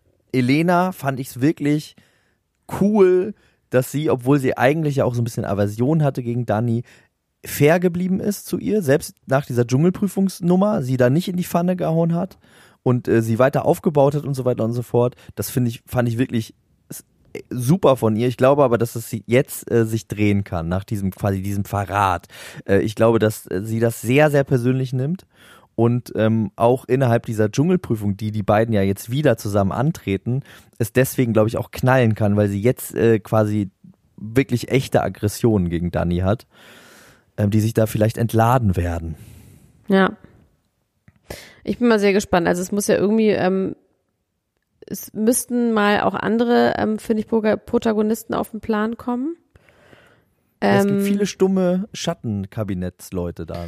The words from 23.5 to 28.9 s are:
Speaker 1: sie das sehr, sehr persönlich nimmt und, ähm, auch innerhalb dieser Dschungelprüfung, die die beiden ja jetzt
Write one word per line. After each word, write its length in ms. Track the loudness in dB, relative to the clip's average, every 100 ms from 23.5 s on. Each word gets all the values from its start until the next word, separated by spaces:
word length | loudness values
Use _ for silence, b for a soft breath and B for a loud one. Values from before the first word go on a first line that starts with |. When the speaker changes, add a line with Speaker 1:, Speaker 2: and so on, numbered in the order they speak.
| -8
Speaker 1:
sie 160 | -4 -2
das 220 | -2 -2
sehr, 280 | 0 2 4
sehr 120 | 2
persönlich 480 | 2 0 0 -2 -2
nimmt 340 | -4 -4 -6 -10 b b b b 0
und, 360 | 2 2 -4 -2
ähm, 360 | 0 2 -2 0
auch 300 | 2 2 0
innerhalb 420 | 0 2 0 -2
dieser 240 | -2 -2
Dschungelprüfung, 680 | 0 0 0 0 -4 -2 -4
die 140 | -4
die 120 | -6
beiden 300 | 0 0 2
ja 80 | 0
jetzt 280 | 0